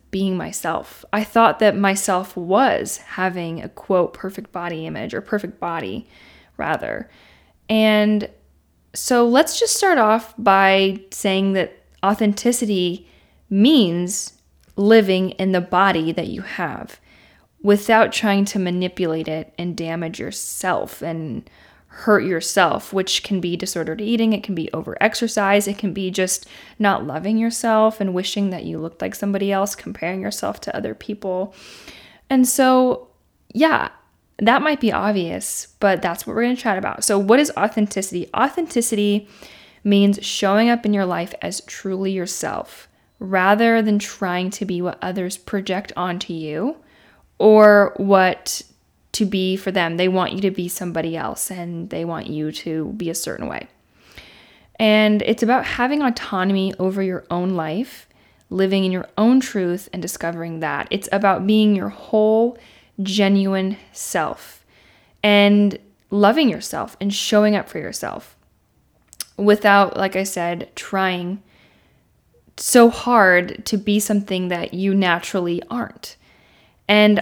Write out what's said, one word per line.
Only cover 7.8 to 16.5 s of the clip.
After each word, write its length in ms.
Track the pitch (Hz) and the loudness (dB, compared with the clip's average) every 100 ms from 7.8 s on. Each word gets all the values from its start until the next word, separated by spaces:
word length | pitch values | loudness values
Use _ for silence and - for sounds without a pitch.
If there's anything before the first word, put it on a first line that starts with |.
| 220 214 208 208 - - _ _ _ _ _ | 4 4 2 0 -4 -12 _ _ _ _ _
so 320 | - - 240 240 | -8 0 2 4
let's 320 | 254 311 - | 4 2 0
just 160 | 453 | -2
start 220 | - 392 311 | 2 2 4
off 380 | 214 226 226 - | 4 2 -2 -2
by 640 | 208 196 190 190 196 190 - | 2 4 6 4 2 -2 -10
saying 440 | - 202 190 196 | -4 -2 0 2
that 240 | 190 - - _ _ | 0 -2 -6 _ _
authenticity 1040 | 190 208 214 202 240 240 214 190 175 175 - _ _ _ - | -2 2 0 2 0 0 0 0 -2 -4 -12 _ _ _ -2
means 880 | 196 240 311 180 170 180 - - - _ _ _ - | 4 6 6 4 0 -4 -6 -10 -14 _ _ _ 0
living 540 | 202 226 190 185 185 | 6 6 6 2 0
in 220 | - 190 | -2 0
the 100 | 185 | 0
body 500 | 175 180 196 165 160 | 0 2 2 2 -2
that 140 | 165 - | -4 -6
you 160 | - | -8
have 580 | 185 | -10